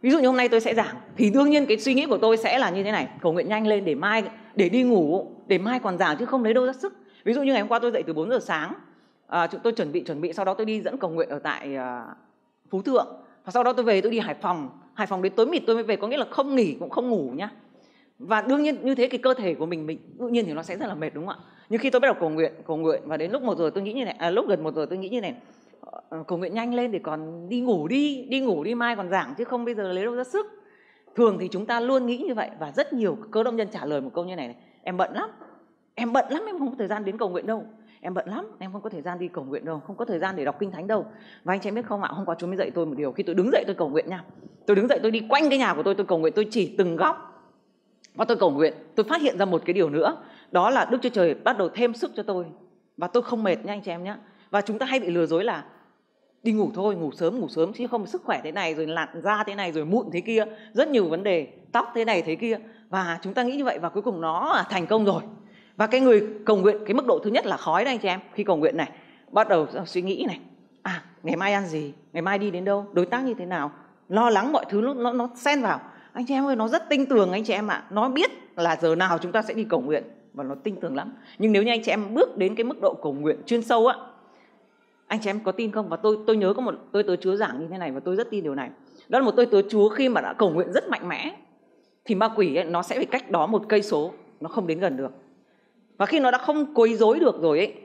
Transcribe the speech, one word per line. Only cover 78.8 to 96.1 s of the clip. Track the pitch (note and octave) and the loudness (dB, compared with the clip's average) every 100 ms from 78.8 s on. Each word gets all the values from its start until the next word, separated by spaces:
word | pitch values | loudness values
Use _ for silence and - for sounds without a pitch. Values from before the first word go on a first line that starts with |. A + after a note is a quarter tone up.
giờ | E3 E3 | 2 2
nào | F#3 E3+ | 2 0
chúng | F3 | 0
ta | F#3 | -2
sẽ | F#3+ | -2
đi | G3 | -4
cầu | G#3+ D#3+ | 0 -2
nguyện | B2+ D3+ - - _ | 0 -2 -4 -20 _
và | - | -10
nó | C3+ C#3 | -10 -6
tinh | A3 F#3 | -8 -6
tường | F3 C3+ | -6 -6
lắm. | - - - - | -8 -14 -20 -2
Nhưng | A3 | 4
nếu | G3+ | 4
như | A3 | 4
anh | A#3 | 0
chị | A3+ | 0
em | G3+ G3+ | -2 0
bước | A#3+ A#4+ - | 2 2 4
đến | F#3+ A3 | 0 0
cái | |
mức | A#3 - | -4 0
độ | G3+ | 0
cầu | D#3+ D#3 | 0 -6
nguyện | C#3 D3 - - | -2 -2 -2 0
chuyên | A#3 | -2
sâu | A3+ A#3 A#3 | 2 4 4
á, | B3 - - _ _ _ _ _ _ _ _ _ | 2 -8 -20 _ _ _ _ _ _ _ _ _
anh | G#3+ | -4
chị | G#3+ | -2
em | G#3 | -2
có | G#3 | -4
tin | F#3 A3+ | -2 -2
không? | G#3+ G3 | -4 -4
Và | E3 | 0
tôi, | G#3+ G#3+ G#3+ | 2 2 2
tôi | A3 | 2
nhớ | F#3+ | 4
có | G#3 | 2
một | A#3+ E3 - | -2 -6 -4
tôi | G3+ | 0
tớ | G#3 F3 | 0 0
Chúa | F#3 G3+ | 0 0
giảng | G3 B2 | -2 -2
như | D#3+ | -8
thế | F#3 | -8
này | E3 | -6
và | C3+ | -6
tôi | F3+ F#3 | -4 -2
rất | A#3 | -2
tin | G#3 | -4
điều | D#3 C#3 | -4 -4
này. | B2 - - - _ | -8 -12 -20 -20 _
Đó | B3 | 2
là | C4 | 4
một | |
tôi | B3 A#3+ | 4 6
tớ | G3+ G3+ | 6 4
Chúa | A3 G#3 | 4 4
khi | G#3+ C4 | 4 2
mà | G#3 | 2
đã | - | -2
cầu | - G#3 | 2 2
nguyện | D#3+ F3 | 2 0
rất | G#3+ - | 0 -2
mạnh | B3+ F3+ | -6 -4
mẽ | D#3+ A3+ G4+ _ _ _ _ _ _ - | -6 -6 -10 _ _ _ _ _ _ -4
thì | F#3+ | 0
ma | A3 A3 | 2 2
quỷ | F3+ C#3+ | 2 2
ấy, | E3+ | 0
nó | E3+ | -2
sẽ | F3 B3 | -2 -4
bị | - | -2
cách | C4 C4 | -4 0
đó | F#3+ G3+ | 0 2
một | A3 G#3+ | 0 2
cây | G#3+ | 2
số, | G3+ D3+ D#3+ - - _ | 2 -2 -2 -8 -20 _
nó | D#3+ | -6
không | - F3 | -4 -2
đến | D#3+ | 0
gần | F#3 C3 | 0 -2
được. | C3+ - - _ _ _ _ _ _ _ | -6 -10 -20 _ _ _ _ _ _ _
Và | |
khi | G3+ | 0